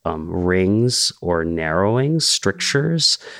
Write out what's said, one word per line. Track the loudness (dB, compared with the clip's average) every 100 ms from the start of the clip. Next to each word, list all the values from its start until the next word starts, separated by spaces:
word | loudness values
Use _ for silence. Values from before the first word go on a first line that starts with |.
| -6
um, | -6 -6
rings | -2 2 2 4 4 2 0 -2 -2
or | -2 0 0
narrowing | -2 -2 0 2 2 0 0
strictures. | 0 0 -2 -2 -2 0 0 0 0 -2 -6